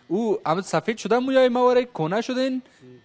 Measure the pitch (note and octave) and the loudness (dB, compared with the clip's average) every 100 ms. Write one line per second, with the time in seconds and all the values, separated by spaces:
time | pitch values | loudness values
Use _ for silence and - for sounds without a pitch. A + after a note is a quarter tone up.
0 | - F3+ A3+ - D3 E3+ F#3+ D#3+ F#3 A3+ | -6 -2 0 -2 -2 -2 -2 -4 -2 -6
1 | G3 A#3+ C4 C4 B3+ B3 B3 B3 B3 - | 0 0 2 4 4 4 2 2 0 -4
2 | D#3 G3+ A#3 B3+ C4 C4 - _ B2+ B2+ | -2 -2 -2 -2 -2 -4 -10 _ -20 -20